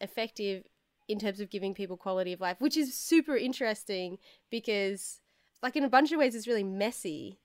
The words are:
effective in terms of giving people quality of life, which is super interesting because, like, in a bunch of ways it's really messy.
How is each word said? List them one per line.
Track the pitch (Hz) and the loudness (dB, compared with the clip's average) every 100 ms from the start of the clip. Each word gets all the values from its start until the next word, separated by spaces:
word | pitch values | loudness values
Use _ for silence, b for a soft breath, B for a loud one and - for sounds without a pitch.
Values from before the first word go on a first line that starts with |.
effective | 196 - 220 - 202 190 - _ _ _ - | -10 -6 -6 -4 -6 -6 -10 _ _ _ -6
in | 208 | -4
terms | 208 196 | -2 -4
of | 202 | -6
giving | 196 196 | -6 -4
people | 196 185 180 | -4 -6 -6
quality | 196 185 180 | -2 0 0
of | 180 | -2
life, | 185 185 | -4 0
which | 285 320 | 0 2
is | 269 | -2
super | - - 330 311 262 | -2 4 4 6 2
interesting | 254 - 233 214 - 185 180 190 b b b | 0 -2 -2 -2 -4 -6 -6 -10 b b b
because, | 233 226 202 196 196 - - _ _ _ _ | -6 -2 0 0 -2 -8 -14 _ _ _ _
like, | 254 302 | -4 0
in | |
a | 269 | 6
bunch | 254 294 | 6 6
of | 320 | 6
ways | 262 | 2
it's | 226 220 | 2 -2
really | 220 | 0
messy. | 196 190 214 - 180 147 - - | 0 -2 -2 -2 -6 -8 -10 -14